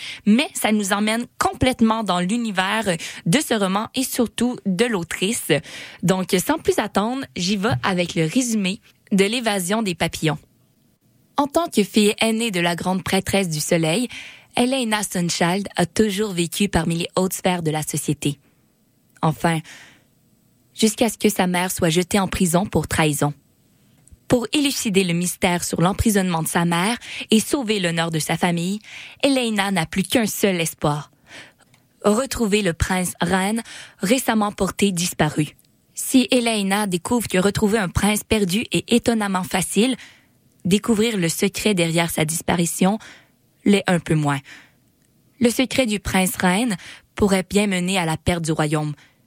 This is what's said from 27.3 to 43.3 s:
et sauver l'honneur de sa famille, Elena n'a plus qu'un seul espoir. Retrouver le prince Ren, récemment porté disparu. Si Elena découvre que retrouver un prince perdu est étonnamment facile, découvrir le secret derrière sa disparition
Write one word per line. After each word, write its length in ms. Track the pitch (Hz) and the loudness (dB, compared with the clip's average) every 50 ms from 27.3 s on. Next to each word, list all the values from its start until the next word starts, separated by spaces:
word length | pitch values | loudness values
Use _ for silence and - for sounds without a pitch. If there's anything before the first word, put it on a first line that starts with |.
et 80 | 220 220 | 2 2
sauver 400 | 202 - - 302 262 202 220 202 | 4 2 -2 -2 0 0 -2 0
l'honneur 320 | 180 170 165 165 165 170 | 0 -2 0 0 -2 -2
de 80 | 160 160 | -2 -4
sa 180 | 143 - 165 165 | -2 -2 -2 0
famille, 400 | - 180 170 170 165 185 202 214 - - - - - - - _ - | 0 0 0 0 -2 -4 -4 -6 -8 -12 -18 -18 -18 -20 -10 _ 0
Elena 480 | 285 269 262 247 226 220 202 190 202 | 2 2 2 0 0 -2 -2 -2 0
n'a 160 | 196 175 160 - | 0 -2 -2 -2
plus 160 | - 196 185 | -2 -4 -2
qu'un 240 | - - 262 226 196 | 0 0 0 0 0
seul 340 | - - - 202 185 175 | -2 0 0 0 2 0
espoir. 480 | 165 160 - - - 156 147 151 151 - _ _ _ _ - - - - _ _ _ _ _ _ _ _ _ _ - | -2 -4 -6 -2 -2 -2 -2 -2 -6 -12 _ _ _ _ -20 -20 -20 -20 _ _ _ _ _ _ _ _ _ _ 2
Retrouver 560 | 208 208 220 269 277 - - 240 208 190 214 | 2 2 2 0 -4 -2 -2 0 2 2 2
le 120 | 208 180 165 | 2 0 0
prince 400 | - - - 190 185 185 175 - - | -2 -2 -2 0 -2 -2 -4 -4 -4
Ren, 380 | - 170 190 190 185 202 214 233 226 - - - - - - _ | -2 0 0 0 0 0 -2 -4 -6 -8 -16 -18 -18 -20 -12 _
récemment 500 | - 180 240 269 - - 226 220 208 208 | 0 0 0 2 2 0 0 2 0 0
porté 400 | - - 196 180 - - 208 202 | -2 -2 -4 -4 0 0 0 0
disparu. 640 | 190 170 170 180 - - 165 151 - - 151 151 - _ _ _ _ _ _ _ _ | 0 0 -4 -6 -2 0 0 0 2 0 -2 -2 -4 _ _ _ _ _ _ _ _
Si 320 | - - - - 262 247 - | -10 -8 2 4 4 4 4
Elena 560 | - 247 233 233 226 208 196 190 190 208 214 | 2 2 2 2 0 0 0 0 0 0 0
découvre 420 | 202 180 180 - - 247 240 208 - | 0 -2 -4 -2 0 -2 0 0 0
que 120 | - 185 | 0 2
retrouver 400 | 180 202 196 - 220 202 196 233 | 2 2 2 2 2 2 2 2
un 100 | 202 170 | 0 -2
prince 340 | - - - 202 214 208 - | -2 0 0 0 0 0 0
perdu 420 | - 226 220 202 185 170 214 247 - | 0 0 0 2 0 0 -2 -4 -2
est 220 | - 269 - - 233 | -2 -4 0 2 2
étonnamment 480 | 240 - - 233 220 208 202 190 185 185 | 2 4 2 0 0 0 -2 -2 -2 -4
facile, 520 | - - 185 180 - - 196 214 262 247 - - - - _ _ _ _ _ _ _ _ _ _ | -2 -2 -2 -2 0 2 2 2 2 0 -4 -8 -20 -20 _ _ _ _ _ _ _ _ _ _
découvrir 540 | 175 185 208 - - 233 196 214 240 220 202 | 0 0 2 2 2 2 2 2 0 0 0
le 100 | 170 165 | -2 -2
secret 460 | - - - 196 - - - 214 214 | -2 0 -2 -2 -2 0 0 0 2
derrière 380 | 175 170 165 160 170 170 165 | 2 0 0 2 0 0 0
sa 120 | - - 160 | 0 -2 -2
disparition 760 | 156 160 165 - - 170 170 170 165 - - 185 185 208 220 - - - - _ _ | -2 -2 -4 -2 -2 0 0 0 -2 0 2 2 2 2 0 -6 -14 -20 -20 _ _